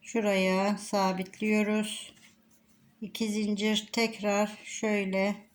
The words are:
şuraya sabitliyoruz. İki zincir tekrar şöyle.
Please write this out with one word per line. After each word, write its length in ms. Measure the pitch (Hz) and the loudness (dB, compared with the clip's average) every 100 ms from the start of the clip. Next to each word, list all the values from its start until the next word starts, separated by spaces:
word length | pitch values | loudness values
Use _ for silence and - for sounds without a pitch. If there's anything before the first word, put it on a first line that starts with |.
şuraya 760 | - 233 208 196 190 190 196 202 | -4 -2 2 2 4 2 2 0
sabitliyoruz. 1400 | - 208 190 185 185 - 214 214 208 214 214 - - - - _ _ _ _ _ _ _ | -2 0 2 0 -6 -4 0 2 2 0 -2 -6 -12 -18 -20 _ _ _ _ _ _ _
İki 280 | 214 - 226 | -12 -4 -2
zincir 600 | 208 208 208 214 214 - | 0 0 0 2 0 0
tekrar 640 | - 226 220 208 202 208 - | 0 0 0 0 2 0 -2
şöyle. 720 | - - 220 208 190 190 196 208 - | -12 -4 0 0 0 0 0 -2 -10